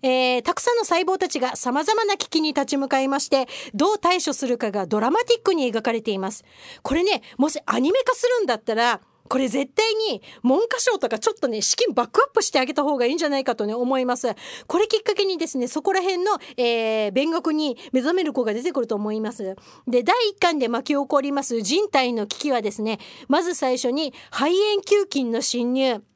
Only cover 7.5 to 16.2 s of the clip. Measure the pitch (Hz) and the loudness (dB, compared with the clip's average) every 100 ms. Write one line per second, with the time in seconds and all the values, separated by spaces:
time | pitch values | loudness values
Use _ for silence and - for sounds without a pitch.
7.5 | 302 - 226 262 466 508 508 494 494 381 | 0 -2 0 2 2 2 0 2 2 0
8.5 | 220 - 220 240 220 _ _ - 262 262 | -2 -2 0 0 0 _ _ -4 -2 0
9.5 | 226 269 - 440 440 440 220 - - 240 | 0 -4 0 0 2 -2 -4 -8 -4 2
10.5 | 277 466 494 - 440 262 220 440 427 254 | 2 2 0 0 0 -2 -2 -2 -2 -4
11.5 | 220 - - 466 247 233 - 554 - 392 | -2 -2 0 0 0 0 2 2 2 2
12.5 | 285 254 302 294 285 240 311 311 277 269 | 0 0 0 0 2 0 0 0 0 0
13.5 | 226 208 226 247 269 254 240 247 196 - | -2 -2 -2 0 0 0 0 -2 -6 -10
14.5 | - - 339 440 440 427 403 392 359 320 | -18 -2 0 2 0 0 0 0 0 -2
15.5 | 262 240 - 302 381 359 370 | -2 -2 -2 0 0 0 0